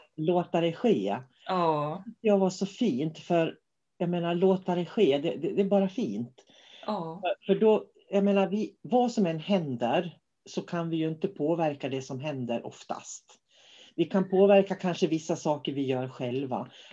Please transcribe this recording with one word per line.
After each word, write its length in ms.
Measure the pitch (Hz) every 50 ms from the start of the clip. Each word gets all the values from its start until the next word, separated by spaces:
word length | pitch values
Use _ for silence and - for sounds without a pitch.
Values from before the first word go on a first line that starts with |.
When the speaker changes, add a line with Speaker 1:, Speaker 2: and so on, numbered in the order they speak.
| - _ _
Speaker 1:
du, 80 | - 156
låta 380 | 170 175 175 170 - - 170
det 120 | 165 170 160
ske. 440 | - - 233 180 113 95 98 101 127 127 _ _ _ -
Speaker 2:
Ja. 580 | - 185 180 175 160 156 147 147 151 160 185 190 233 - _
Speaker 1:
Det 100 | - 214
var 180 | 202 196 196 180
så 160 | 180 - 196
fint, 540 | - - - 247 202 131 120 156 160 156 -
för 360 | - - 175 170 165 - - - _ _ _ _ _ _ _ -
jag 100 | 180 175
menar, 260 | 175 175 170 170 175
låta 400 | 175 190 190 190 185 - 190 175
det 100 | 175 175
ske, 320 | - - 226 196 139 139
det, 180 | 143 143 165 -
det, 180 | 139 151 185 196
det 80 | 170
är 40 | 202 190
bara 200 | 202 196 196 190
fint. 540 | - - 214 - 98 104 120 - _ _ _ _ _ _ _ - - - -
Speaker 2:
Ja. 360 | - 214 190 165 160 165 196
Speaker 1:
För, 320 | 185 175 - - - - 190
för 60 | -
då, 260 | 220 214 214 - - - _ _ _ -
jag 140 | 185 202 196
menar, 240 | 202 196 196 190
vi, 280 | 180 190 214 220 - - _
vad 300 | - 151 233 247 240 233
som 140 | 233 226 190
än 140 | 165 160 160
händer, 800 | 156 - 208 185 160 139 123 113 123 117 139 175 175 170 - _ _ _ _ _ _
så 160 | - - 190
kan 280 | 190 - 175 170 170 165
vi 80 | 165
ju 100 | 160 160 160
inte 180 | 160 160 -
påverka 600 | - - - 147 156 170 165 165 156 143 135 - 131
det 120 | 135 131
som 180 | 131 - 135 127
händer 460 | 143 156 143 131 123 117 117 117 -
oftast. 600 | - - - - - - - - - - - _ _ - _ _ _ _ _ _ - - - - - _
Vi 100 | - 170
kan 240 | 160 - 190 190 190
påverka 460 | 190 185 202 202 202 196 190 - 185
kanske 320 | - - 180 165 - 185
vissa 280 | 151 160 160 156 - 165
saker 380 | 156 - 160 151 143 - 156 135
vi 120 | 139 139
gör 240 | 127 127 127 131 131
själva. 600 | - - 135 120 123 131 110 101 120 101 - - - - - -